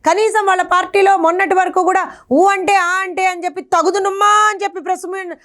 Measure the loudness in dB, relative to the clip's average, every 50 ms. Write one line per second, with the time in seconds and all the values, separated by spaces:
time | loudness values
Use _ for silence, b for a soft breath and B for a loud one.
0 | -2 0 0 2 0 0 0 0 0 0 0 0 0 0 0 -2 -2 0 0 2
1 | 2 4 2 2 2 0 0 0 0 0 0 0 0 0 0 0 0 2 0 0
2 | -2 B B B B 0 2 4 4 4 2 0 0 0 2 2 2 0 -2 -4
3 | -4 -6 -4 -2 -2 -2 -2 -4 -6 -8 -8 -8 -6 -2 0 0 2 0 0 0
4 | -2 -2 -2 0 2 4 4 4 4 2 0 -2 -6 -6 -6 -8 -6 -4 -4 -4
5 | -6 -8 -10 -10 -10 -10 -12 b